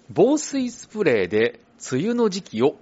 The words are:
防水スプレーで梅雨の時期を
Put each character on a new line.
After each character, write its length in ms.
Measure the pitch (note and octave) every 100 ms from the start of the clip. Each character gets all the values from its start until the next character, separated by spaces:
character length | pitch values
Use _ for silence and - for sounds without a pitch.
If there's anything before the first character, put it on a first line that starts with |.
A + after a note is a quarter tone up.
| -
防 260 | A2+ A#3 D4+
水 320 | - C#4 B3
ス 200 | - -
プ 160 | G#3+
レ 220 | E3+ A#2 F2+
ー 20 |
で 320 | G#2 A#2 - _ - -
梅 100 | B2+
雨 120 | G3+
の 160 | A#3+ A3+
時 120 | F#3
期 200 | - A2
を 100 | C3+ -